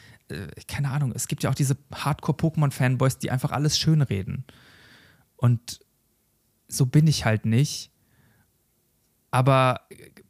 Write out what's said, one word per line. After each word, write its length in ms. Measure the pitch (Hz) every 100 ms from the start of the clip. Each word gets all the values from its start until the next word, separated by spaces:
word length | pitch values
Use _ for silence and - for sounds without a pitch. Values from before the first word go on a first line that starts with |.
| - - -
äh, 180 | 76 90 - -
keine 220 | - 143
Ahnung, 220 | 143 135
es 140 | 120 -
gibt 160 | -
ja 60 | 110
auch 60 | 135
diese 220 | 135 135 -
Hardcore-Pokémon-Fanboys, 1300 | - 143 143 - 139 160 156 143 - 127 123 131 -
die 120 | -
einfach 200 | 131 143
alles 260 | 127 151 -
schönreden. 680 | 160 156 139 98 98 92 - - - - - - _ _ _ _
Und 440 | 123 117 - - _ _ _ _ _ _ _ _ _
so 180 | - 127
bin 220 | 147 156
ich 180 | - 113
halt 220 | 110 110
nicht. 420 | 117 151 - - _ _ _ _ _ _ _ _ _ _ _ _ _ _
Aber 500 | 123 131 131 131 - - - - - _